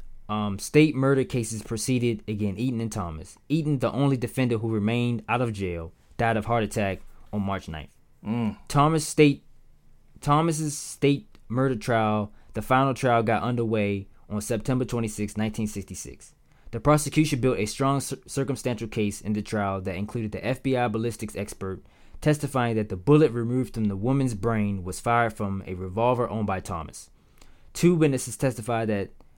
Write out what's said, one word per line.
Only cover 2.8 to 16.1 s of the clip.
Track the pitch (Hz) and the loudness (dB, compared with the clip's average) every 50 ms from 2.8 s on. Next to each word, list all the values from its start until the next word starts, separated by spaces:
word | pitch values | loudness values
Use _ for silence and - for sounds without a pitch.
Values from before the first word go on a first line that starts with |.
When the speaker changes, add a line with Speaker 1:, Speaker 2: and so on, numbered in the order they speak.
Speaker 1:
and | 113 113 | -4 -4
Thomas. | 107 110 92 85 80 80 80 - - - _ | -4 -6 -6 -6 -8 -10 -12 -14 -18 -20 _
Eaton, | - 143 165 151 151 147 | -2 -2 0 0 0 0
the | 131 131 101 | 0 0 0
only | - 127 143 139 135 | 0 2 2 2 2
defendant | 120 120 117 - - 127 120 117 107 113 | 0 -2 -4 -2 0 0 2 0 0 0
who | 113 | 0
remained | 113 107 101 107 117 120 120 120 120 110 - - | 0 0 2 2 2 2 0 0 -2 -4 -2 -2
out | 113 123 | -2 0
of | 127 117 107 | 0 -2 -2
jail, | 98 98 90 85 82 82 80 - _ _ _ - | -4 -4 -4 -4 -6 -8 -10 -14 _ _ _ -4
died | - 117 113 110 | 0 2 2 2
of | 110 101 | 2 0
heart | 117 117 117 110 | 2 2 2 0
attack | 98 - 113 101 98 95 - - - - - - - | 0 0 -2 0 0 -2 -4 -8 -14 -18 -20 -12 -6
on | - 104 98 | -4 -4 -2
March | 98 98 92 - | -2 -4 -4 -6
ninth. | - 80 76 71 - - _ _ _ _ _ - | -8 -10 -10 -12 -14 -20 _ _ _ _ _ -8
Speaker 2:
Mm. | 101 113 120 117 107 - - - | -4 -2 -2 -2 -2 -4 -6 -8
Speaker 1:
Thomas | - - 147 143 156 160 156 - | 0 2 4 4 4 4 0 -2
state, | - - - 151 143 139 - - - - - - - - - _ - - - - - - - | 0 4 6 6 6 6 2 -6 -16 -20 -20 -20 -20 -20 -20 _ -20 -20 -20 -20 -20 -20 -6
Thomas's | - 147 147 151 165 165 151 151 156 151 143 | 0 2 4 4 4 2 0 -2 -2 -4 -4
state | - - - - - - 143 143 139 - - - - - | -6 -10 -12 -4 0 2 2 2 2 -2 -10 -20 -20 -12
murder | - 110 127 135 135 127 | -6 -2 0 0 0 0
trial, | 107 - - 117 113 110 107 107 107 101 101 - - - - - | -2 0 0 2 2 4 2 2 0 -2 -4 -8 -16 -20 -10 -8
the | 110 104 | -8 0
final | - 131 131 135 135 127 | 2 4 4 4 2 0
trial, | - - 127 117 117 | 2 2 4 4 4
got | 110 117 110 - 92 | 4 2 2 0 0
underway | 123 123 120 117 110 113 107 104 101 101 98 98 - - - - | 0 0 0 0 0 0 2 2 0 0 -2 -6 -10 -16 -20 -12
on | - 104 107 | -8 -6 -6
September | 107 - 120 107 - - 127 127 127 | -2 -2 -4 -2 0 0 0 0 0
twenty-sixth, | - 123 117 113 107 104 - 104 101 - | -2 -2 -2 -2 -4 -4 -4 -6 -4 -2
nineteen | 107 107 110 107 - 110 | -2 -2 -2 -2 -2 -4
sixty-six. | 104 - 104 95 - 92 - - - | -4 -4 -8 -10 -10 -12 -14 -14 -14